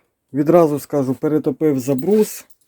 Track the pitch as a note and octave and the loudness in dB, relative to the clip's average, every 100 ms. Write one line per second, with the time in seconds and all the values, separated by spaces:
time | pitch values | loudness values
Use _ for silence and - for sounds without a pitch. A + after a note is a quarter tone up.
0 | _ _ _ C3 C#3+ E3+ D#3+ D3 - D3 | _ _ _ -2 2 4 4 0 -4 -2
1 | C3 B2+ D#3 D3+ D3+ - D#3 C3+ B2 C3 | -2 -2 -2 0 -2 -2 -2 0 -2 -2
2 | D#3 G#3+ G#3+ - - _ | 0 0 0 -6 -18 _